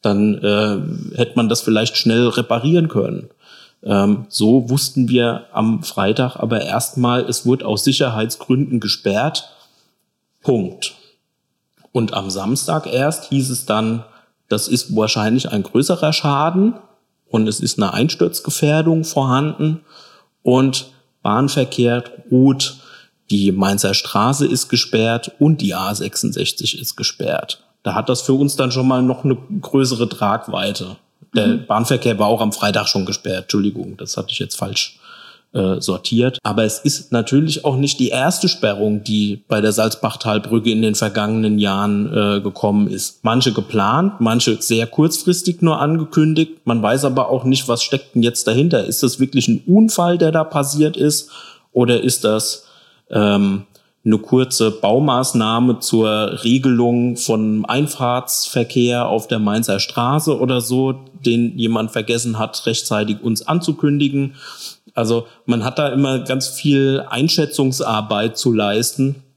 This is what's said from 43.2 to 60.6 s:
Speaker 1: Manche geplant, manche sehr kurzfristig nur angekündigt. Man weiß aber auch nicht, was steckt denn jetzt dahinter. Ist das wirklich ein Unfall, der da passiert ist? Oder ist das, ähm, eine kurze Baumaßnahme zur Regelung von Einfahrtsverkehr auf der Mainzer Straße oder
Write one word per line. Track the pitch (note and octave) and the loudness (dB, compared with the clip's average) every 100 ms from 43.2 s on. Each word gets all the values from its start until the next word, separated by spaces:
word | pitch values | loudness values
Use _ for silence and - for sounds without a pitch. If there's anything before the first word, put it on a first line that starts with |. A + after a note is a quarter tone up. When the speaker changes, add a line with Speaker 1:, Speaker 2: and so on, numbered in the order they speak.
Speaker 1:
Manche | A2 A#2 C3 | 0 2 2
geplant, | G#2+ G2 G#2+ G2 C3 F#3+ G#3 | -2 -2 -2 0 2 0 0
manche | A#2 A#2 - G#2+ | 0 2 0 -2
sehr | - A2+ A2+ | 0 -2 0
kurzfristig | - D#3 D#3 - F3 - F3 | 2 2 2 -2 0 0 0
nur | E3+ D3+ | 0 2
angekündigt. | D3 D#3+ D#3 D#3+ D#3 D#3 D#3+ - | 0 0 0 2 4 4 0 -2
Man | - A#2 | -2 0
weiß | G#2+ C3 | 2 2
aber | C#3 B2+ B2+ | 2 0 0
auch | B2+ | 0
nicht, | B2+ C3 B2+ | 2 0 0
was | A#2 | -2
steckt | - C3+ - | 0 -4 -2
denn | A#2+ | 2
jetzt | A#2 A#2 - | 2 2 0
dahinter. | A2+ D#3+ C#3+ | 2 4 2
Ist | G2+ - | 0 0
das | C3 - | 0 0
wirklich | C3 C3+ A#2+ | 0 0 2
ein | A2 - | 0 4
Unfall, | F#3+ A3 - F3 F3 | 6 6 4 0 4
der | D#3+ | 2
da | D#3+ | 2
passiert | D#3 D#3 C#3 D3 D3+ - | 0 -2 -2 2 0 2
ist? | D3 D3 - - - - _ | 0 0 -6 -18 -20 -20 _
Oder | B2 A#2+ A#2+ | 2 2 2
ist | A#2 B2+ | 2 0
das, | G#2+ G#2+ - - _ _ _ _ _ | 0 0 -2 -8 _ _ _ _ _
ähm, | A2 G#2 G2+ G2+ G2 G#2 _ _ _ | 0 2 4 2 0 -8 _ _ _
eine | - G#2+ | 0 0
kurze | - B2+ B2+ - A2 | 2 2 2 0 0
Baumaßnahme | G#2 G2+ B2 D3 B2 B2+ A#2+ A2 A2+ B2 A#2 | 2 2 2 2 0 0 0 0 2 2 0
zur | - A2+ A2 G#2+ G#2+ - | 0 2 2 2 -2 -2
Regelung | A#2 C3 C3 A#2+ A#2+ A#2+ A#2+ A#2+ | 0 2 4 2 2 2 0 -2
von | - A2 A2 G#2+ | -2 0 2 0
Einfahrtsverkehr | G#2 B2 D3+ - B2 B2 B2 - - - A#2 - A#2+ A#2+ A#2+ | 0 0 -2 -2 -2 -2 -2 -6 -2 -2 0 2 2 0 0
auf | A2 G#2+ | -2 -2
der | A#2 | -2
Mainzer | G#2 G#2 A2+ G2 | 0 0 0 -2
Straße | - - A#2+ D3 D#3 C3 | -2 -2 0 0 0 0
oder | B2+ B2+ | 0 0